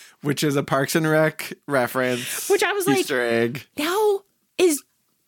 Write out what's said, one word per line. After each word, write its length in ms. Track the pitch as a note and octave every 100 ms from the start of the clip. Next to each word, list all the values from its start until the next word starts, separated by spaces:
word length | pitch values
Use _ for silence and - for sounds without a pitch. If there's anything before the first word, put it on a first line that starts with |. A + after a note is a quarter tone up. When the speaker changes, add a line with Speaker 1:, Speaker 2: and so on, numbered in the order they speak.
| - _
Speaker 1:
which 220 | D3 C#3
is 120 | D#3 C#3+
a 80 |
Parks 320 | C#3 C#3 C#3 E3+
and 140 | D#3+
Rec 420 | D#3 D#3 - - - -
reference. 800 | C#3 A#2+ C3 B2+ B2 B2 - -
Speaker 2:
Which 140 | G4
I 80 | G#4
was 120 | G4+ F4+
like, 140 | C4+
Speaker 1:
Easter 200 | D4 C3
egg. 460 | A#2+ A#2 A#2 B2 - -
Speaker 2:
now 440 | D4+ F#4+ G#4+ G4 - _ _ -
is, 240 | F4 C#4+ - _ _ _